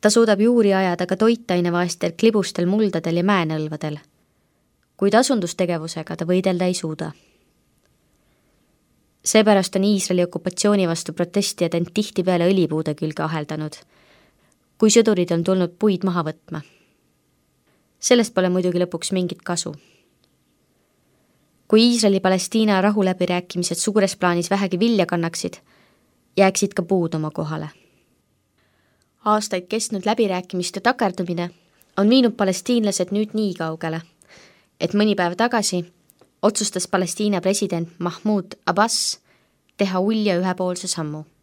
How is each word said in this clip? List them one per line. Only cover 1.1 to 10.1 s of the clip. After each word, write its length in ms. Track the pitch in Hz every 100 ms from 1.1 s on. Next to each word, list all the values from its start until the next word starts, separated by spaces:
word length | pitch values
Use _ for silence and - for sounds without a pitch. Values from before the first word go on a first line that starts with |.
| 190
toitainevaestel 1000 | 220 233 - 180 175 175 175 170 175 165
klibustel 480 | 226 214 190 - 175
muldadel 540 | 202 214 165 160 170
ja 20 |
mäenõlvadel, 720 | 180 202 160 156 156 156 156 147 _ _ _ _ _ _ _ _ _ _
kuid 160 | 196 214
asundustegevusega 1040 | 262 247 175 - 180 170 160 165 156 -
ta 80 | 170
võidelda 400 | 180 190 180 185
ei 80 | 180
suuda. 360 | 165 156 156 - _ _ _ _ _ _ _ _ _ _ _ _ _ _ _ _ _ _ _ _
Seepärast 560 | - 220 214 202 185 190
on 80 | 196
Iisraeli 400 | 202 -